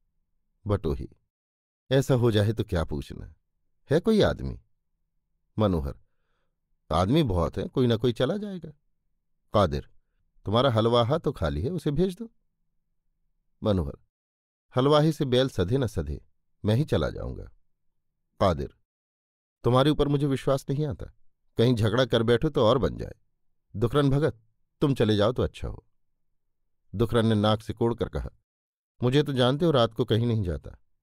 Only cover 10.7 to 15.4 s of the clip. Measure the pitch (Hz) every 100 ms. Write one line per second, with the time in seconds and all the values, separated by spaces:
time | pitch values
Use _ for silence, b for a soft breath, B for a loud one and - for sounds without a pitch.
10.7 | 110 117 120 113 160 156 - 80 71 117
11.7 | 180 156 147 190 180 226 _ _ _ _
12.7 | _ _ _ _ _ _ _ _ - 107
13.7 | 95 71 - _ _ _ _ _ _ _
14.7 | 127 135 151 156 156 139 123